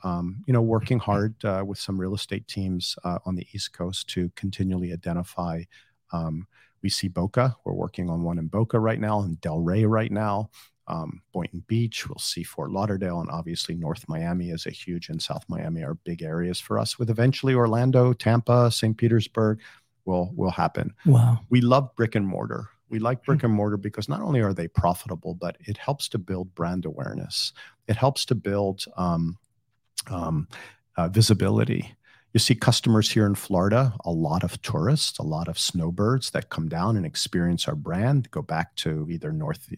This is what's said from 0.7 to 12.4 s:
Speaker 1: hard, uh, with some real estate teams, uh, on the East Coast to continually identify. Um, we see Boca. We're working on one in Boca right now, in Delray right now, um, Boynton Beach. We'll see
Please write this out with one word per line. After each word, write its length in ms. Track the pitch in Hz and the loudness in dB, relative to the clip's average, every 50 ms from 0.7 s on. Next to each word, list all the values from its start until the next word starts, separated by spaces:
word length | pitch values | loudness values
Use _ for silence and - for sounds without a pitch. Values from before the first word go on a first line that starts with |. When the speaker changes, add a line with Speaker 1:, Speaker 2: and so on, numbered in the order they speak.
| 113 110 104 - 127 120 | 4 2 2 2 0 0
Speaker 1:
hard, 460 | - - 101 101 101 110 110 - - | 2 2 2 2 2 0 -2 -2 -2
uh, 200 | 107 95 95 98 98 | -2 0 0 -2 -4
with 120 | 98 - | -6 -6
some 200 | - - 98 95 | -6 -4 -2 -2
real 160 | 92 92 101 | -2 -2 -2
estate 320 | 101 - - 98 92 - - | -4 -4 -6 -6 -8 -8 -8
teams, 480 | - 104 95 92 92 90 87 - - - - | -6 -4 -2 -2 -2 -2 -2 -4 -6 -6 -4
uh, 160 | 90 87 - - | -4 -4 -4 -4
on 100 | 92 92 | -4 -4
the 100 | 90 87 - | -4 -6 -8
East 220 | - 101 - - - | -10 -10 -10 -10 -8
Coast 340 | - 87 87 92 - - - | -6 -6 -6 -6 -8 -8 -6
to 200 | - 92 90 87 - - | -4 -2 -2 -2 -4 -6
continually 560 | - 98 95 - 95 95 95 90 90 87 87 | -6 -6 -4 -2 -2 -2 0 -2 -2 -4 -6
identify. 720 | 85 - - 170 87 87 - - - 87 87 82 82 85 - _ - _ _ _ _ _ _ - | -6 -4 -4 -2 -2 -4 -4 -6 -6 -4 -4 -4 -6 -8 -10 _ -20 _ _ _ _ _ _ -6
Um, 340 | 85 82 80 78 80 95 - _ _ _ _ _ _ | -4 -4 -4 -4 -6 -8 -12 _ _ _ _ _ _
we 60 | - 98 | -4 -4
see 220 | - - - 98 | -2 -2 -4 -4
Boca. 480 | 90 - 87 101 - 123 123 131 117 - _ | -2 -2 -2 0 2 2 2 2 0 -2 _
We're 80 | 98 95 | -6 -4
working 360 | 90 87 87 - - 90 87 | -4 -4 -6 -6 -6 -4 -4
on 140 | 82 85 85 | -2 -2 -2
one 140 | 85 85 85 | -2 -2 -4
in 100 | 80 78 | -4 -2
Boca 320 | - 101 113 110 - 113 | 0 0 0 2 2 2
right 220 | 110 110 113 113 | 2 0 0 0
now, 180 | 110 107 107 104 101 | 0 0 0 0 0
in 120 | 92 82 80 | -2 -4 -6
Delray 480 | - 85 78 82 85 85 92 107 110 | -6 -4 -2 -2 0 2 2 4 4
right 260 | 107 110 110 110 120 | 4 4 2 2 0
now, 380 | 101 107 110 104 101 101 107 - - - - _ _ _ _ - | 0 0 0 2 0 0 -2 -6 -10 -18 -20 _ _ _ _ -8
um, 340 | 85 82 80 78 85 85 - _ - | -8 -6 -6 -8 -10 -12 -18 _ -6
Boynton 320 | 92 87 - - 87 85 - | -6 -6 -6 -8 -12 -6 -2
Beach. 400 | 113 113 120 110 - - - - | 0 0 0 0 -2 -6 -10 -10
We'll 120 | - - | -10 -8
see 240 | - - - 87 | -8 -6 -6 -6